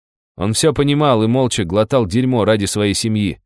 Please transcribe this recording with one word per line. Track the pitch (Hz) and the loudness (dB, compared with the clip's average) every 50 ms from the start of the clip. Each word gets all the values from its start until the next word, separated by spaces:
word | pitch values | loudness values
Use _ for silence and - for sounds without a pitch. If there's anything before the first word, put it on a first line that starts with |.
| _ _ _ _ _ _ - | _ _ _ _ _ _ -8
он | - 90 107 | -6 -4 -4
всё | 110 - 165 156 - | -2 0 0 0 2
понимал | 143 143 143 143 147 151 143 123 107 | 2 0 0 2 2 2 2 2 2
и | 110 113 | 2 2
молча | 120 131 131 117 - - 92 | 2 0 0 -2 -2 -4 -4
глотал | 80 92 107 110 - 139 127 113 | -2 0 0 0 2 0 0 0
дерьмо | 82 95 123 127 131 127 117 98 | 0 -2 -2 0 0 0 0 2
ради | 107 110 107 98 | 2 2 0 0
своей | - - 104 104 101 95 | -2 -2 -2 0 0 -2
семьи. | - - 110 107 107 104 90 - - _ | -2 -2 -2 -2 -2 -2 -4 -6 -8 _